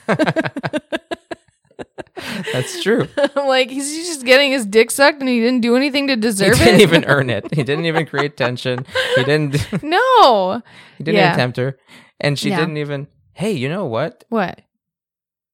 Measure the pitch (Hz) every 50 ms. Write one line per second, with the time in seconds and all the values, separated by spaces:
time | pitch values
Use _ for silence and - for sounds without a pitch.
0 | _ - 208 - 302 - - 330 - - - 277 - - - 294 - _ - -
1 | - - 349 - _ - - - _ _ _ _ _ _ _ - - - _ -
2 | - _ _ - - - - 190 - - - 127 123 - - 349 - 196 226 254
3 | 143 151 - - 277 285 - 277 285 269 262 262 262 226 269 269 277 285 302 320
4 | 330 359 330 277 254 247 254 269 285 277 262 277 220 202 196 220 233 233 - -
5 | 277 294 320 285 269 262 247 233 226 240 254 254 220 240 233 254 269 294 254 285
6 | 277 277 269 226 214 240 214 196 196 190 - - - - - - 214 160 165 156
7 | - - 139 139 135 127 117 101 - - - 147 135 113 143 156 170 165 156 165
8 | 156 - - 139 143 147 - - 135 120 127 123 - 127 127 123 135 - - 523
9 | 508 494 494 508 127 139 147 156 151 143 135 143 - - - 180 - 294 330 381
10 | 480 523 508 466 381 277 233 202 185 180 202 240 - _ - - - - - -
11 | 143 156 - 202 190 175 - 151 123 127 120 - 127 135 131 - _ _ - -
12 | - _ _ - - 147 143 131 - 202 196 175 165 175 151 151 147 143 143 139
13 | 143 - _ _ _ _ _ - 160 220 208 139 120 139 160 208 196 135 110 113
14 | 143 170 - _ _ _ 233 226 185 175 - - _ _ _ _ _ _ _ _
15 | _ _ _ _ _ _ _ _ _ _